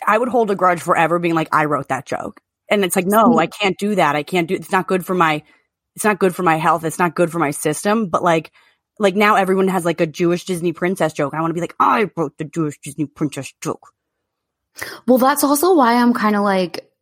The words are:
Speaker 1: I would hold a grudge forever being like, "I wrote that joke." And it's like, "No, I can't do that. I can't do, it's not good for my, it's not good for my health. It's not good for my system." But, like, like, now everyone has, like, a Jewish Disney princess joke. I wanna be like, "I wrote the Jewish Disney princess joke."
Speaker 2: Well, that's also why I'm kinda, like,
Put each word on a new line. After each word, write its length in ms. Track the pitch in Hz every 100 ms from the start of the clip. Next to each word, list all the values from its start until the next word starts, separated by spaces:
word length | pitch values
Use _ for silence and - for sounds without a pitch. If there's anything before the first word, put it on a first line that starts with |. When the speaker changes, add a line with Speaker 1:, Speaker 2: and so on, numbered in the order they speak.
| -
Speaker 1:
I 120 | 220
would 100 | 247
hold 240 | 240 220
a 40 | 190
grudge 260 | 185 175
forever 360 | 139 180 160 175
being 160 | 170
like, 140 | 165 160
"I 100 | 151
wrote 240 | 151 143 139
that 180 | 127 -
joke." 360 | - - - _ _ -
And 140 | 208
it's 140 | 185 190
like, 100 | 180
"No, 320 | 214 214 -
I 80 | -
can't 300 | - 202 170
do 180 | 208 196
that. 220 | 156 147
I 60 |
can't 260 | 147 180 165
do, 60 | 175
it's 180 | 160
not 140 | 185 -
good 180 | 190 175
for 100 | 185
my, 280 | 165 151 - _ _ _ _ -
it's 100 | 214
not 140 | 208
good 140 | 190 165
for 80 |
my 120 | 180 160
health. 280 | 170 165 160
It's 140 | 156
not 160 | 180 170
good 160 | 170
for 80 | 170
my 120 | 147
system." 560 | 147 156 151 208 220 202
But, 140 | -
like, 280 | 180 165 156 _ _ _ _ -
like, 160 | 202 185
now 200 | 208 196
everyone 340 | 185 190 190
has, 160 | 185 170
like, 160 | 165
a 60 | 165
Jewish 360 | 147 170 175
Disney 300 | - 175 175
princess 400 | 156 180 190 160
joke. 200 | - 143
I 60 | 151
wanna 140 | 165
be 80 | 165
like, 140 | 170 -
"I 300 | 285 247 196 -
wrote 200 | 160 -
the 60 |
Jewish 360 | 151 170 151 -
Disney 240 | 151 151 143
princess 480 | - 151 - 135 -
joke." 320 | 160 - - _ _ _ _ _ _ _ _ - - - -
Speaker 2:
Well, 100 | 254
that's 260 | 262 294
also 320 | 277 285 359 349
why 200 | 233 240
I'm 180 | 240
kinda, 280 | 240 214 208
like, 500 | 202 190 180 - - _